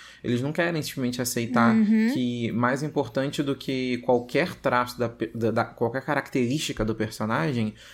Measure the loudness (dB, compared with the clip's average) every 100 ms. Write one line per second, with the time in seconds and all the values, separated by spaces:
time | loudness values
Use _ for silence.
0 | -20 -10 -2 0 0 0 0 0 -4 -4
1 | -4 -2 -2 -2 0 4 6 6 6 4
2 | 4 0 -2 -2 -2 0 2 0 -2 -2
3 | -2 -2 -2 -2 -2 -2 -4 -2 -2 -2
4 | 2 0 2 0 0 -2 0 0 -2 -2
5 | -4 -2 -6 0 0 2 -2 -2 -2 -2
6 | -2 -4 -2 0 0 0 -2 -2 -2 -2
7 | -4 -4 -2 0 0 0 -2 -4 -20